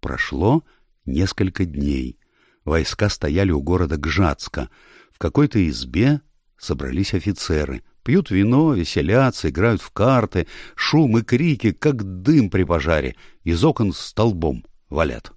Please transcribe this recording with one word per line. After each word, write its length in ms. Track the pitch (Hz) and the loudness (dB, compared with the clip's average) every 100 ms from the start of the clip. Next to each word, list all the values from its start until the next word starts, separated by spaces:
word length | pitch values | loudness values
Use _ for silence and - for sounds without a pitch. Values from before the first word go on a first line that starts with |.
Прошло 600 | - 65 - 69 95 151 - _ _ _ - | -8 -6 -6 0 2 2 -2 _ _ _ -6
несколько 600 | 67 95 - 95 - 90 | -2 -2 0 -4 -2 -4
дней. 520 | 71 71 67 64 - _ _ _ _ | -2 -2 -2 -6 -12 _ _ _ _
Войска 460 | - 80 78 - 104 | -2 0 0 -2 -2
стояли 400 | - 76 78 98 | 0 -2 0 2
у 100 | 76 | 0
города 380 | 69 90 85 73 | 0 0 0 -2
Гжатска. 720 | 76 92 90 69 - - 62 _ _ - _ | -2 2 2 0 -8 -10 -10 _ _ -20 _
В 60 | _ | _
какой-то 500 | 85 104 147 113 87 | -2 0 2 2 0
избе 540 | 71 64 67 127 147 _ _ _ _ | -2 -4 0 2 2 _ _ _ _
собрались 560 | - 76 67 67 98 | -8 -6 -4 -4 -2
офицеры. 680 | 95 104 92 - 78 69 64 - _ | -2 -4 -6 -2 -2 -2 -8 -14 _
Пьют 280 | - 165 185 | 0 0 2
вино, 420 | 95 104 127 160 | 0 4 4 4
веселятся, 760 | 113 82 - 76 113 131 - 82 | 2 -2 -2 2 4 2 0 -4
играют 320 | 76 113 104 | 0 0 0
в 80 | - | -4
карты. 560 | - 113 131 107 113 110 - - | -2 2 2 0 -2 -4 -8 -18
Шум 440 | - - 151 147 113 | -6 0 2 4 2
и 40 | |
крики, 500 | 110 123 170 135 113 | 2 0 2 2 0
как 500 | - 156 135 101 92 | 0 -2 -2 -6 -4
дым 260 | 101 156 104 | 2 4 4
при 160 | 95 | 0
пожаре. 520 | 87 85 73 80 65 - - - | 2 0 2 0 0 -8 -20 -10
Из 200 | 82 85 | -2 2
окон 280 | 143 139 104 | 2 2 -2
столбом 720 | 90 - - 113 92 80 62 - - _ | -2 -10 0 0 2 -2 -4 -10 -20 _
валят. 440 | 73 78 58 - | -2 -2 -2 -14